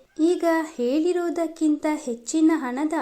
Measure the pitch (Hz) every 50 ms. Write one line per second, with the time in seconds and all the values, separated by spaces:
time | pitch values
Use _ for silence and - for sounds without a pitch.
0 | - _ _ - 311 339 359 311 339 339 330 320 320 311 - - 240 240 269 311
1 | 311 349 359 359 349 349 - 339 330 320 330 - 311 311 302 294 - 311 302 294
2 | - 254 233 233 - - - 320 320 320 330 302 254 247 247 262 302 302 330 311